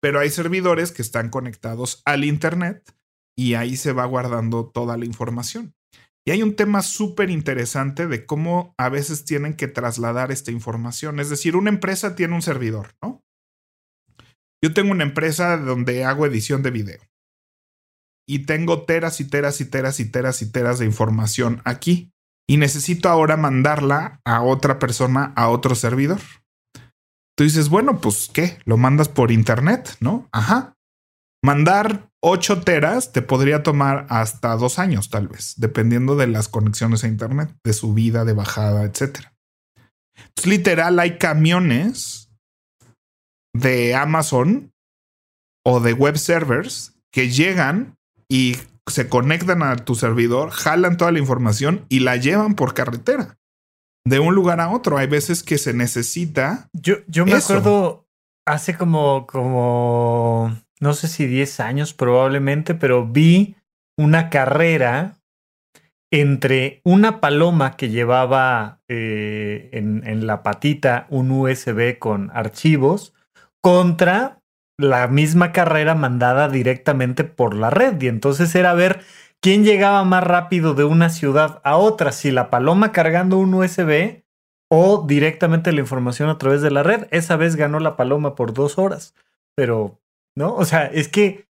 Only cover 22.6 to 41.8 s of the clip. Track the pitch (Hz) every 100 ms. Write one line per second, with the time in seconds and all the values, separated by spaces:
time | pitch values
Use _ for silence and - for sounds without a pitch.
22.6 | 143 143 139 175 185 165 156 156 156 131
23.6 | 139 151 139 143 180 - - 117 123 131
24.6 | - 135 127 123 127 131 139 - 117 123
25.6 | 131 117 117 127 143 196 - - _ _
26.6 | _ - - _ _ _ _ - 147 156
27.6 | 147 185 269 226 - 104 - - 175 -
28.6 | - 113 127 143 151 - 117 113 110 113
29.6 | 147 233 - - 117 240 - - 107 233
30.6 | - _ _ _ _ _ _ _ 139 143
31.6 | 156 202 220 208 - _ 165 185 180 196
32.6 | 175 165 147 233 254 127 120 131 139 151
33.6 | 147 147 139 139 - 117 110 - 120 113
34.6 | 123 - 185 120 101 110 101 - - -
35.6 | 113 - 117 120 127 143 123 110 107 117
36.6 | 107 107 113 113 117 110 113 139 156 -
37.6 | 113 107 113 104 113 113 113 107 98 -
38.6 | 107 104 104 - 139 139 - _ _ _
39.6 | _ _ _ _ _ _ - - 175 202
40.6 | 180 165 170 175 175 170 170 151 160 180
41.6 | 175 120